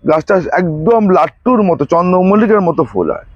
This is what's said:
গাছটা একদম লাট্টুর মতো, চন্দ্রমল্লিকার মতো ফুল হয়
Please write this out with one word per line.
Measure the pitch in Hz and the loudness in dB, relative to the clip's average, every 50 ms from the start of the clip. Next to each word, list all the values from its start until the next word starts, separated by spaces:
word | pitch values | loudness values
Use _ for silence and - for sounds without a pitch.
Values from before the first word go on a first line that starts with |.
| - 123 | 0 0
গাছটা | 151 160 156 - 202 185 160 - - 165 | 0 0 0 0 -2 -2 0 -2 -2 -2
একদম | 185 170 156 151 156 208 233 226 214 196 185 | -2 -2 -4 -4 0 0 0 2 2 2 2
লাট্টুর | 170 151 - _ _ _ 247 254 226 208 185 | 2 0 -2 _ _ _ -2 0 0 0 0
মতো, | 165 156 147 - 170 | 0 -2 -2 -2 0
চন্দ্রমল্লিকার | 165 175 180 180 185 185 190 202 214 240 208 220 208 190 | 0 0 0 0 2 2 2 2 2 2 2 2 0 0
মতো | 165 165 - 156 110 | -2 -2 -2 -4 -4
ফুল | - 95 87 76 - | -2 -4 -4 -4 -4
হয় | - - - - | -8 -10 -20 -20